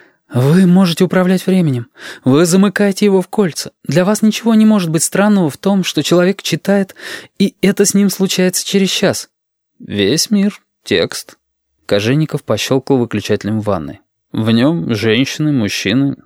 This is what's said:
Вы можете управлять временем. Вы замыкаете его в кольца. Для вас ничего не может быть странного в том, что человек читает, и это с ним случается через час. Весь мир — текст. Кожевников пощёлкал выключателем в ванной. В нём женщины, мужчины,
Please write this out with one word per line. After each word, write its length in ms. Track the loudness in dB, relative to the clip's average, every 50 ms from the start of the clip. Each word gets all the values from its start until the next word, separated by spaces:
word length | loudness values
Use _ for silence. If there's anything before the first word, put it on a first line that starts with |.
| _ _ _ _ _ _ -2
Вы 340 | 0 2 4 4 4 4
можете 380 | 6 4 4 4 2 0 0 -2
управлять 420 | 0 2 0 2 2 0 0 0
временем. 420 | 0 0 2 2 0 -2 -4 -6 -10 _ -20 -20 -20 -20 -4 0
Вы 220 | 2 4 4 4
замыкаете 580 | 4 4 4 2 2 2 0 0 0 0 0 2
его 180 | 2 2 2 0
в 60 | -2
кольца. 440 | -2 -2 -2 -2 -4 -8 -12 -14 -16 _ -8
Для 200 | -2 0 0 2
вас 180 | 2 0 0 0
ничего 320 | 0 0 0 0 2 4
не 120 | 4 4
может 240 | 4 4 2 0 -2
быть 140 | -2 -2 -2
странного 460 | -2 0 0 2 2 2 2 2 0
в 80 | -2 -2
том, 260 | -2 0 0 0 -2
что 180 | -2 -4 -4 -2
человек 400 | 2 2 2 2 2 0 -4 -6
читает, 520 | -6 -6 -4 -2 0 0 0 -2 -4 -8 -14 -18 -16 -16 -16 -18 -12 _ -2
и 160 | -2 -2 0 _
это 240 | 0 0 2 2 0
с 100 | 2 2
ним 160 | 2 0 0
случается 560 | 0 -2 -2 -2 0 0 0 0 -2 -4 -4
через 240 | -2 0 0 0 0
час. 380 | 0 -2 -2 -2 -2 -4 -8 -14 _ _ _ _ _ _ _ _ _ -20
Весь 520 | -14 -6 -2 0 0 2 0 0 0 0
мир — 300 | 0 0 0 0 -2 -6 _ _ _ _ _
текст. 520 | -2 0 0 0 -2 -4 -10 -14 -16 -20 _ _ _ _ _ _ _ _ _ _
Кожевников 560 | -2 -2 0 0 0 0 0 0 -2 -4 -6 -4
пощёлкал 560 | -4 -4 -4 -2 -2 -2 -2 0 0 0 0
выключателем 640 | 0 -2 -4 -6 -4 -4 -4 -4 -2 -4 -4 -4
в 40 | -2
ванной. 360 | -4 -4 -4 -6 -10 -14 -18 _ _ _ _ _ _ -6
В 180 | -4 -2 0
нём 440 | 0 2 2 0 0 -2 -2 -4 -4
женщины, 580 | -2 0 0 0 0 0 -2 -4 -4 -2 -2 0
мужчины, 640 | 0 -2 -2 -4 -4 -2 0 0 0 0 0 -2 -6 _